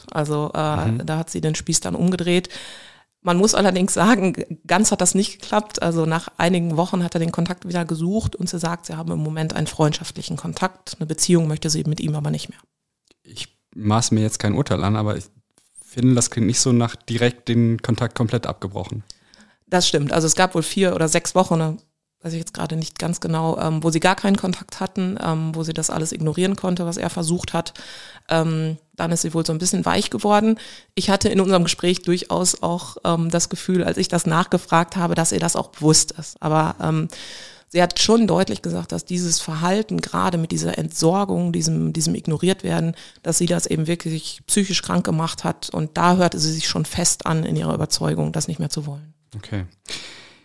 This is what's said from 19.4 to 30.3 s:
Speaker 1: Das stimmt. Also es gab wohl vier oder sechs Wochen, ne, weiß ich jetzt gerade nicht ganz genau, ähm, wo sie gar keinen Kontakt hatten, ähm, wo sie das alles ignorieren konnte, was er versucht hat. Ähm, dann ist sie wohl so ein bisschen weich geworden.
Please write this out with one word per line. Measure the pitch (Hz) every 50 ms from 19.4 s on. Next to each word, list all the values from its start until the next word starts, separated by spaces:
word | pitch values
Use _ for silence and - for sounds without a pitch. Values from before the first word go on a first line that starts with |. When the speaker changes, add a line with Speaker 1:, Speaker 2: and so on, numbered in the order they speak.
| - _ _ _ _ -
Speaker 1:
Das | - 180 180
stimmt. | - - 156 143 139 -
Also | 170 156
es | 160 151
gab | - 185 180 -
wohl | 170 156
vier | - - 202 190 180 180
oder | 180 160 160
sechs | 156 170 - - -
Wochen, | 185 190 - 175 165
ne, | 160 156 156 - _ _ _ _ _ _ _ _
weiß | - 170 165
ich | 165
jetzt | 165 - -
gerade | - 165 156 160
nicht | 160 160 - - -
ganz | - 165 170 -
genau, | - 170 165 160 160 160 160 -
ähm, | - 160 160 156
wo | 151 165
sie | 156 160
gar | - 185 190
keinen | - - 202 196
Kontakt | 196 - 185 180 - - - - -
hatten, | 190 190 - - 185 185 190 -
ähm, | - - 160 160 160 160 156
wo | 160 160
sie | 160 160
das | 160 160 -
alles | - 165 160 160
ignorieren | - - 156 156 151 175 180 190 196 -
konnte, | - 185 180 175 175
was | 170 170 -
er | - 170
versucht | - 185 170 160 170 180 - - -
hat. | 165 170 - - - - - - - - - - - _ -
Ähm, | - 165 160 165 160 160 160 160 160 156 _ _ _ -
dann | 170 165 170
ist | 165
sie | - 165 156
wohl | 165 160
so | - 160
ein | 160
bisschen | 175 185 - 185 170
weich | 175 175 196 208 -
geworden. | - 220 - 208